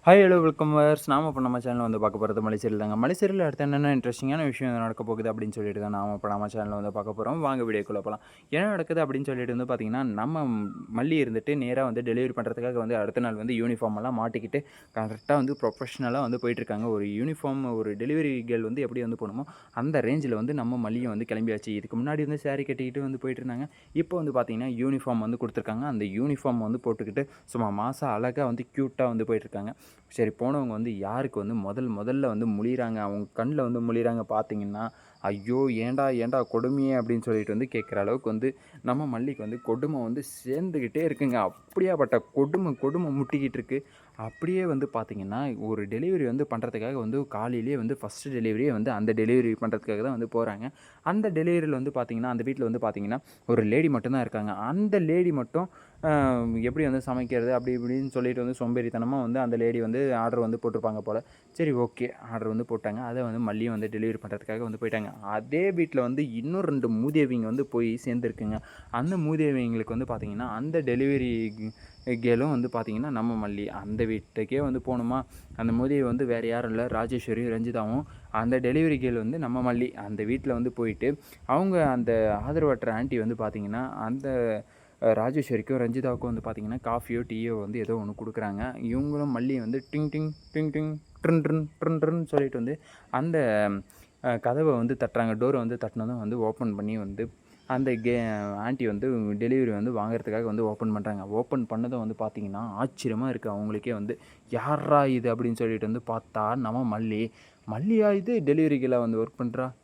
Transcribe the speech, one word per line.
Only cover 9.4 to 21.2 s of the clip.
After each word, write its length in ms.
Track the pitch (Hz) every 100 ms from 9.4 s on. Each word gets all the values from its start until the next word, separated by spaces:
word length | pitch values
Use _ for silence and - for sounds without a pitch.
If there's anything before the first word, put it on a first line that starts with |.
| 123 123
வந்து 100 | 127
பார்த்தீங்கன்னா, 320 | 123 110 120 131 104
நம்ம 240 | 117 160 139 110 101 - - 113
மல்லி 180 | 139 160
இருந்துட்டு 320 | 127 110 123 147
நேரா 280 | 123 123
வந்து 180 | 131 113
டெலிவரி 340 | 123 117 131 127
பண்றதுக்காக 340 | 110 113 123
வந்து 240 | 120 113 117
அடுத்த 240 | 101 -
நாள் 200 | 123 107
வந்து 140 | 113 120
யூனிஃபார்ம் 400 | 117 117 113 104
எல்லாம் 160 | 120 120
மாட்டிக்கிட்டு 420 | 113 113 107 143 147 - -
கரெக்டா 420 | - 110 107 - 143
வந்து 160 | 127 139
ப்ரொஃபஷனலா 600 | 113 - 127 - 127 127 127
வந்து 140 | 120
போயிட்டு 220 | 120 117
இருக்காங்க. 260 | 113 107 117
ஒரு 160 | 107
யூனிஃபார்ம், 580 | 104 104 135 156 143 135 131
ஒரு 180 | 113 107 104
டெலிவரி 360 | 120 151 147 131 117
கேர்ள் 180 | 117 110
வந்து 120 | 127
எப்படி 220 | 127 120 117
வந்து 140 | 113
போகணுமோ 240 | 110 110 143 - -
அந்த 260 | - 131 151
ரேஞ்சில 340 | 113 147 143
வந்து 200 | 110 120
நம்ம 240 | 147 117 123
மல்லியும் 360 | 110 117 123
வந்து 140 | 107